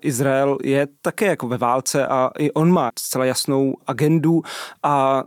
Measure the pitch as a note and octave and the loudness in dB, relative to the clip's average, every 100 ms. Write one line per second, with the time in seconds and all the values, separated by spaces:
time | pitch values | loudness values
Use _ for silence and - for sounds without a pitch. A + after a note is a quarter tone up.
0 | D3+ B2 C3+ C3+ C#3 C#3 C3+ C#3 C#3+ _ | -4 -2 0 2 0 0 0 0 -2 _
1 | F3 - G3+ D#3 A#2+ B2 A#2+ B2+ - C#3 | -6 -2 -2 -2 -4 -2 0 0 0 -2
2 | C3+ C3 B2+ - D3 D3+ E3 F3+ B2 - | 0 2 0 0 -2 2 4 4 0 -4
3 | - B2+ C3 B2+ - C3+ C3+ - - B2+ | -6 -2 0 -2 -2 0 0 -2 -6 -2
4 | D3+ D#3+ D3+ E3 - - - - D3 C#3 | 2 2 2 2 0 -10 -14 -6 -2 0
5 | C3+ C3+ | 2 0